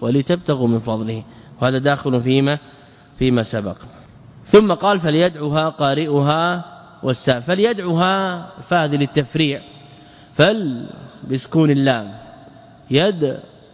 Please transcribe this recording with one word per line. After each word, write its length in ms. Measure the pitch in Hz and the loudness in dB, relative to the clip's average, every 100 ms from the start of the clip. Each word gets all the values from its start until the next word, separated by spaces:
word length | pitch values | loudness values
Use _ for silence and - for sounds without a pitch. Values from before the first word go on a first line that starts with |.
ولتبتغوا 680 | 120 139 135 175 165 135 120 | 0 0 0 -2 -2 0 0
من 100 | 113 | 0
فضله، 440 | 113 110 110 110 - - - - | -2 -4 -6 -8 -12 -20 -16 -2
وهذا 180 | 127 131 | 0 0
داخل 440 | 143 139 143 127 | 0 0 0 0
فيما، 360 | 127 135 139 147 - - - - - - | 2 2 2 -2 -8 -20 -20 -20 -14 -2
فيما 240 | 127 120 | 0 2
سبق. 340 | 107 113 101 - - - - - - - - | 0 -4 -6 -10 -16 -20 -20 -20 -20 -20 6
ثم 260 | 208 214 | 6 6
قال: 280 | 170 196 196 | 0 0 0
"فليدعها 680 | 160 156 180 156 147 151 160 | 2 2 0 -2 -4 -2 -2
قارئها 960 | 151 143 143 156 143 143 160 170 175 - - - - | -2 -2 0 0 0 2 0 0 -4 -8 -18 -20 -8
والسامع". 380 | 131 123 - 123 | -4 -2 0 -2
فليدعها، 1040 | 131 185 226 202 180 165 185 190 190 175 165 - - | 0 0 0 0 -2 0 2 0 -2 -6 -12 -12 -2
فهذه 280 | 175 151 147 | 0 0 0
للتفريع، 680 | 139 151 127 156 151 139 - - - - - - - | 0 -2 -2 -2 -2 -2 -10 -20 -20 -20 -20 -20 -6
فل 520 | - 170 220 160 120 - - - - - | 2 4 2 -2 -6 -10 -16 -20 -14 -6
بسكون 400 | 131 - 160 151 | -6 -2 2 4
اللام، 440 | 139 135 117 101 110 - - - - - - - | 4 2 0 -4 -14 -20 -20 -20 -20 -20 -18 -2
يد 480 | 135 196 175 143 - - - - | 0 2 0 -2 -4 -14 -20 -20